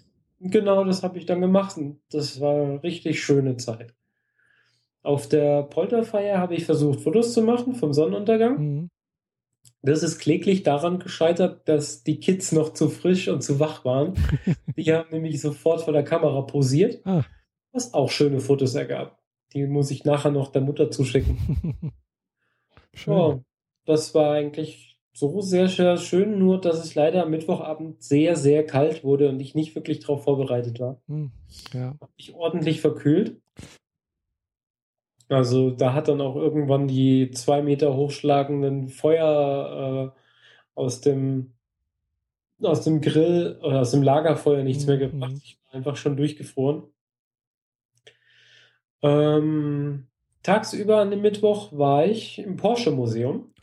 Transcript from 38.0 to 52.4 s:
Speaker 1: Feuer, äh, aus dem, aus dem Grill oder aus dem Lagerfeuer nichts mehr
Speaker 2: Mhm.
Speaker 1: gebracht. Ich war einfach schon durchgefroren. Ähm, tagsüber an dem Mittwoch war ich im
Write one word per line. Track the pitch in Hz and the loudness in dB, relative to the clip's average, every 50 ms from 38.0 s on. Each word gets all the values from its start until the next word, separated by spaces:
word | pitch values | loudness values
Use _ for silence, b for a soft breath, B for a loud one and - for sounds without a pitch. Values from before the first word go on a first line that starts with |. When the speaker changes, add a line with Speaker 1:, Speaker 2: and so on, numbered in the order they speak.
| 143 143 139 - - 147 143 139 135 139 147 143 139 139 139 139 135 127 | -2 -2 -4 -2 0 2 2 2 2 0 -2 -2 -2 -2 -2 -4 -6 -8
Speaker 1:
Feuer, | 127 - - 151 160 165 160 156 151 147 143 143 139 139 143 139 143 147 139 135 131 135 131 131 131 | -6 -2 0 2 2 4 2 2 2 2 2 0 -2 -4 -6 -8 -8 -8 -6 -6 -4 -6 -6 -8 -10
äh, | b b b b b b b b b b b - 147 | b b b b b b b b b b b -8 -6
aus | 139 127 123 - | -6 -6 -4 -2
dem, | - 147 135 135 135 135 135 131 127 - _ _ _ _ _ _ _ _ _ _ _ _ _ _ _ _ _ _ _ _ _ - | 0 0 0 0 0 -2 -2 -4 -6 -8 _ _ _ _ _ _ _ _ _ _ _ _ _ _ _ _ _ _ _ _ _ -4
aus | - 175 156 - | 0 0 0 0
dem | - 160 160 151 | 2 0 0 0
Grill | 139 - - 156 165 175 175 175 175 175 - - | 0 2 2 4 4 4 2 0 0 -2 -6 -6
oder | - 147 135 135 | -4 -2 0 0
aus | 127 117 | 2 2
dem | 127 143 139 | 2 4 4
Lagerfeuer | 139 135 156 156 165 147 - - 151 143 139 135 | 4 4 4 2 2 0 2 2 2 2 2 0
nichts | 131 131 147 143 | -2 -2 -2 0
mehr | 139 139 | 0 0
Speaker 2:
Mhm. | 131 | 0
Speaker 1:
gebracht. | 135 127 151 135 131 131 135 143 - | 0 -4 -6 -8 -8 -10 -10 -12 -16
Ich | - - _ _ | -20 -20 _ _
war | _ - | _ -12
einfach | 131 131 147 127 | -10 -8 -8 -6
schon | - - 147 139 | -4 -4 -4 -2
durchgefroren. | 131 156 147 151 - - - - 135 131 139 147 - - - _ _ _ _ _ _ _ _ _ _ _ _ _ _ _ _ _ _ _ _ _ _ _ b b b b b b b b b b b b b b b b _ _ _ | 0 -2 -2 -4 -6 -16 -10 -6 -2 -2 -2 -2 -4 -8 -18 _ _ _ _ _ _ _ _ _ _ _ _ _ _ _ _ _ _ _ _ _ _ _ b b b b b b b b b b b b b b b b _ _ _
Ähm, | - 147 147 147 151 151 151 151 151 156 156 151 147 147 147 143 143 147 143 139 131 _ _ _ _ _ _ _ - | 2 2 4 4 4 4 4 2 2 2 0 -2 -2 -2 -2 -4 -4 -4 -6 -8 -12 _ _ _ _ _ _ _ -2
tagsüber | 180 190 220 - - - 185 208 202 214 214 | 0 0 0 0 -4 -6 -4 0 2 4 4
an | 202 202 | 4 2
dem | 202 202 | 0 0
Mittwoch | 208 208 202 - 214 208 208 190 - - 151 | 0 0 0 2 2 2 2 0 -4 -6 -2
war | 143 143 143 139 143 160 | 2 4 4 4 4 4
ich | 196 220 220 - - - | 2 2 -2 -6 -12 -14
im | - | -12